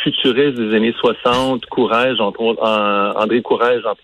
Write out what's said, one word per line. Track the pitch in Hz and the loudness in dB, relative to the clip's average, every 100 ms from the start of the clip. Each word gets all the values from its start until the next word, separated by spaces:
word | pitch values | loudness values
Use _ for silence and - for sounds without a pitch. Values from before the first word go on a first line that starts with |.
futuriste | 151 - 135 117 143 120 | -4 0 0 2 0 0
des | 107 110 | 0 2
années | 113 - | 0 0
soixante, | 120 107 123 123 131 123 - | 0 0 0 0 0 -2 -4
Courage, | - 110 117 131 113 | -2 0 2 0 0
entre | 101 104 | -2 -2
autres, | 113 110 110 | -2 0 0
euh, | 107 104 101 101 98 | 2 2 0 0 0
André | 110 120 | 0 0
Courage, | - 110 120 120 110 | 0 0 2 0 -2
entre | 101 | -6